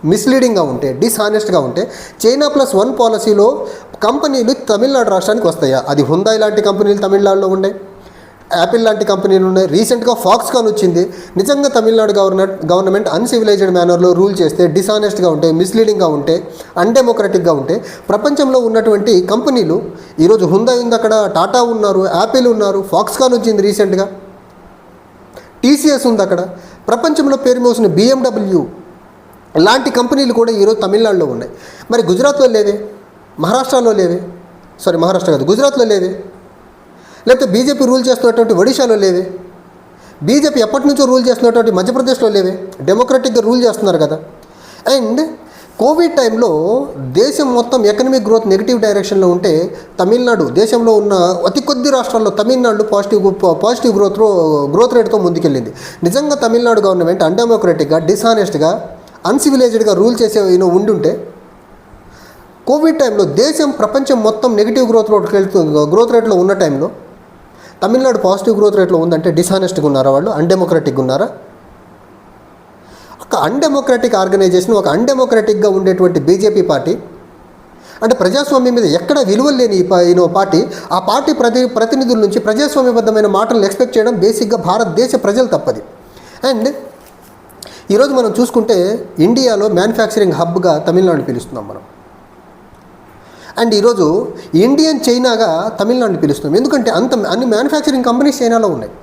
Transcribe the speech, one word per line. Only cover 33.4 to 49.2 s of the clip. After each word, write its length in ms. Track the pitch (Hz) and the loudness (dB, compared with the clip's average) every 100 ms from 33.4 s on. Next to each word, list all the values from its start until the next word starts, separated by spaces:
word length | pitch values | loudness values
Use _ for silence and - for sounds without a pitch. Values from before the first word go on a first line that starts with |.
మహారాష్ట్రలో 520 | 165 247 262 262 233 | -2 -2 0 0 2
లేవే, 300 | 208 175 180 - - - - - - | 2 0 -2 -8 -18 -20 -20 -20 -6
సారీ, 120 | - 170 | -4 0
మహారాష్ట్ర 360 | 170 190 175 | 0 0 0
కాదు, 120 | 143 | 0
గుజరాత్లో 400 | 139 214 277 277 | 0 2 2 2
లేవే, 400 | 226 202 180 185 - - - - - - - - - - - | 0 0 -2 -6 -14 -20 -20 -20 -20 -20 -20 -20 -20 -6 2
లేకపోతే 180 | 254 254 | 2 2
బీజేపీ 380 | 202 254 285 | 0 0 0
రూల్ 200 | 254 262 247 | 0 2 0
చేస్తున్నటువంటి 460 | 240 240 226 220 | 0 0 2 2
ఒడిశాలో 400 | 185 220 269 247 | 2 2 2 0
లేవే? 360 | 208 190 180 185 - - - - - - - - - | 2 2 0 -4 -12 -18 -20 -20 -20 -20 -20 -20 -8
బీజేపీ 380 | 147 277 294 269 | 0 2 2 0
ఎప్పటి 280 | 214 269 277 | 0 0 0
నుంచో 160 | 285 | 2
రూల్ 240 | 269 254 247 | 2 2 2
చేస్తున్నటువంటి 420 | 240 240 233 226 | 2 2 2 0
మధ్యప్రదేశ్లో 580 | 180 190 254 254 254 226 | 0 0 -2 -2 0 0
లేవే? 400 | 202 185 185 - - | 0 -2 -4 -12 -6
డెమోక్రటిక్‌గా 600 | 139 208 254 262 254 233 | -2 0 2 0 0 0
రూల్ 220 | 214 247 | 0 0
చేస్తున్నారు 340 | 240 - 202 165 | 0 0 -2 0
కదా. 200 | 147 156 - - - - - - - 269 | -2 -4 -10 -20 -20 -20 -20 -10 -2 -2
And 240 | 220 247 320 - - - - - | 0 -2 -4 -8 -20 -20 -20 -2
కోవిడ్ 360 | 233 320 339 330 | 0 2 2 2
టైంలో 340 | 233 220 233 156 170 247 277 139 | 0 0 0 0 0 -2 -4 -10
దేశం 580 | 131 143 262 - 277 | -4 0 0 0 0
మొత్తం 320 | 240 233 254 208 | 0 0 0 2
ఎకనామిక్ 400 | 208 254 262 208 | 2 0 0 2
గ్రోత్ 200 | 226 220 | 0 2
నెగిటివ్ 340 | 190 214 240 | 0 2 0
డైరెక్షన్లో 480 | 214 202 190 196 | 0 0 0 0